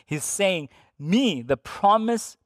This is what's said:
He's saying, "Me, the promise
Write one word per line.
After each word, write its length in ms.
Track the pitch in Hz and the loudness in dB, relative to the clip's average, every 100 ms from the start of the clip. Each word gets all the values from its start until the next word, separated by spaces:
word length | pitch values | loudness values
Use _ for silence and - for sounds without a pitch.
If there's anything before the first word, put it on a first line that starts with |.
He's 200 | - 156 | -8 -6
saying, 460 | - - 196 180 143 _ _ - | -4 0 0 0 -6 _ _ -12
"Me, 440 | 147 208 269 143 | 0 2 2 0
the 160 | 120 139 | -2 -4
promise 800 | - - 202 220 220 233 - - | -6 0 4 4 2 -2 -6 -16